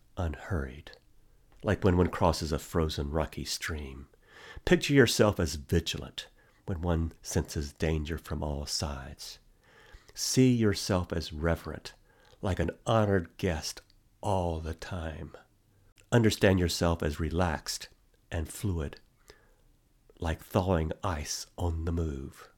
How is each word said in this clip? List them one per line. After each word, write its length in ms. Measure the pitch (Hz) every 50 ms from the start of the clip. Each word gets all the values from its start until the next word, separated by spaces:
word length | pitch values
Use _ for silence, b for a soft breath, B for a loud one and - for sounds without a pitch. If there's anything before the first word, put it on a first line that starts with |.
| _ _ - -
unhurried, 720 | 90 78 73 - - - 101 78 69 65 65 76 - - - - _ _ - - - - - _ _ _ - - -
like 220 | 107 95 - -
when 100 | 98 87
one 120 | 87 90 82
crosses 440 | - - - 85 78 - 87 73
a 80 | 82 80
frozen 520 | - - - 85 80 78 73 - 73 71
rocky 340 | 76 80 78 - - - 69
stream. 600 | - - - - - 82 76 73 67 65 67 67 - _ B B B B B B B B B B
Picture 280 | - 180 170 - - 143
yourself 460 | 139 120 110 - - 110 104 98 -
as 160 | 90 78 -
vigilant 720 | 76 69 - 87 85 - - - - - - - - - - b b b b b b b
when 160 | - 98 80
one 320 | 85 87 85 82 82 80 - -
senses 500 | - - - 92 - - - 82 73 71
danger 460 | - - - 80 80 78 73 73 82 73
from 260 | - - 80 76 78
all 220 | 76 73 71 73
sides. 760 | - - - - 76 71 65 65 71 - - - - - - _ _ b b b b b b b b b b b b b
See 380 | - - - - 131 131 127
yourself 640 | 123 120 113 104 98 - - - 101 90 87 - 85
as 180 | 82 78 -
reverent, 600 | 80 73 78 82 82 80 - 80 73 - - - - _ b b b b b b b b
like 180 | - 101 90 -
an 120 | - - - - -
honored 520 | - 113 113 107 101 98 95 85 - _ -
guest 440 | - 92 80 78 - - - - - _ _ _ _ _ _ -
all 400 | - 104 98 95 87 87 82 80
the 140 | 80 80 82
time. 580 | - - - 95 87 80 80 76 78 - 69 - - - _ _ _ _ _ _ _ _ _ _ _ - -
Understand 480 | - 120 110 107 - - - 101 95 92
yourself 420 | 87 82 - - 90 85 85 -
as 200 | 85 78 73 -
relaxed 680 | 82 76 73 85 92 87 73 69 - - - - - - - _ _ _ _ _ _ -
and 160 | - 85 78 -
fluid, 520 | - - - 104 87 82 73 73 - - _ _ _ b b b b b b b b b b b b _ _ _ _ _ _ _ _ -
like 240 | 85 82 78 - -
thawing 480 | - - 107 90 95 95 80 80 80 82 - -
ice 440 | 98 85 73 76 - - - - - _ -
on 280 | 92 85 80 80 80
the 60 | 85
move. 560 | 85 85 82 78 69 67 67 69 - - - - _